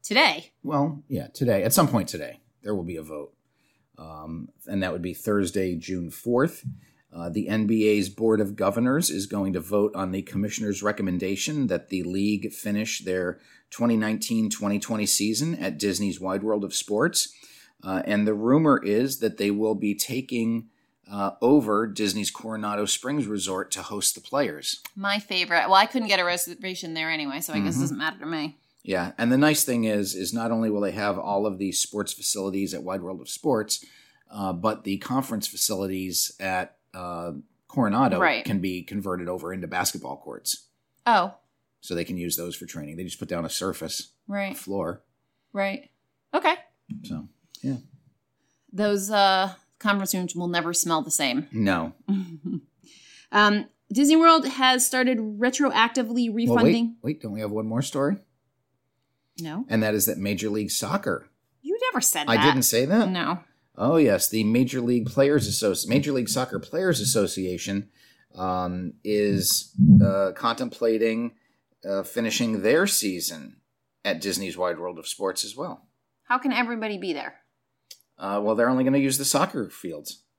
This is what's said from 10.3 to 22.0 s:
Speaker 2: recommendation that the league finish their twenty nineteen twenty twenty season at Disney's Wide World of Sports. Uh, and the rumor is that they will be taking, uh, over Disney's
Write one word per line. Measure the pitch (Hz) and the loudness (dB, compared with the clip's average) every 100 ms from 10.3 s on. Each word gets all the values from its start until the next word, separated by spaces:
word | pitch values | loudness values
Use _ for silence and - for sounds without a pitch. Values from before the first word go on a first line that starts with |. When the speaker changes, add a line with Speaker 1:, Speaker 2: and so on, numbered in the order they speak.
| 98 104 - 107 98 | -4 -4 -4 -4 -2
Speaker 2:
recommendation | 104 104 101 135 92 98 - 151 123 | -2 -2 -2 -2 -2 -4 -4 -2 -2
that | 87 - | -2 -4
the | 95 | -6
league | 85 95 101 104 - | -4 -2 0 0 -4
finish | - 104 104 110 - | -8 -4 -4 -2 -6
their | 92 92 90 85 _ - _ | -4 -2 -2 -6 _ -20 _
twenty | - 120 113 | -2 2 2
nineteen | 107 107 - 113 107 | 2 -2 -2 0 0
twenty | - 101 104 | -2 -2 -2
twenty | - 110 101 | -2 -2 0
season | - 104 110 156 165 | 0 0 0 -2 -2
at | 92 78 | -4 -2
Disney's | 101 90 101 80 | -2 0 -2 -4
Wide | 92 95 | -4 -4
World | 104 104 | 0 -2
of | 98 | -2
Sports. | - - 104 156 - - - - - - _ | -6 -2 0 2 0 -4 -8 -20 -20 -20 _
Uh, | 95 92 - | -6 -4 0
and | 104 107 | 0 2
the | |
rumor | 107 113 143 156 135 | 0 4 4 6 2
is | - 104 135 135 | 2 0 0 -2
that | 113 85 | -4 0
they | 101 | 0
will | 101 110 107 | 2 0 0
be | 104 | -2
taking, | 101 - 131 131 120 113 117 113 _ _ _ - | -2 -4 -4 -4 -2 -2 -2 -6 _ _ _ -12
uh, | 101 98 - | -4 -4 0
over | 120 147 110 104 113 | 6 6 6 0 0
Disney's | 101 | -2